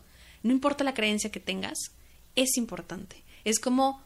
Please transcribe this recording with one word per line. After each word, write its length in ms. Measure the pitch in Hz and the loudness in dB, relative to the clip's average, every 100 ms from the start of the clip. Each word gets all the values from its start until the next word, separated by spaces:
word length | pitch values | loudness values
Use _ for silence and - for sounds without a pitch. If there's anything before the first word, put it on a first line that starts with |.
| - - - - | -18 -20 -20 -4
no 100 | 220 | 2
importa 320 | 262 285 285 | 4 2 2
la 100 | 277 | 0
creencia 380 | 262 214 208 208 | 2 0 2 -2
que 80 | 190 | -6
tengas, 380 | - 190 196 302 - - - - - - | -6 -4 -4 -8 -10 -14 -20 -20 -6 0
es 200 | 262 262 | 2 0
importante. 680 | 233 180 - 185 185 - - - | -2 -6 -10 -12 -12 -18 -20 -6
Es 140 | 208 220 | -2 0
como 460 | 254 254 269 269 | 2 2 2 0